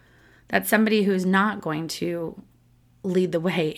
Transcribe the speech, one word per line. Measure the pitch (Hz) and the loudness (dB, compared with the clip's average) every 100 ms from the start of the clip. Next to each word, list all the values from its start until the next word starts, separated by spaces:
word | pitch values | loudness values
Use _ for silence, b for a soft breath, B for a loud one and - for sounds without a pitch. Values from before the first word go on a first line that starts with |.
| b b b b b | b b b b b
That's | 196 196 | -2 2
somebody | 214 220 214 | 2 4 4
who's | 196 190 | 4 2
not | 185 190 214 202 | 2 2 2 0
going | 165 156 160 | -4 -6 -6
to | - 175 170 165 - - _ _ _ _ _ | -6 -6 -4 -8 -10 -20 _ _ _ _ _
lead | 190 185 180 | -2 0 0
the | 165 | 0
way | 175 170 156 | -2 0 -2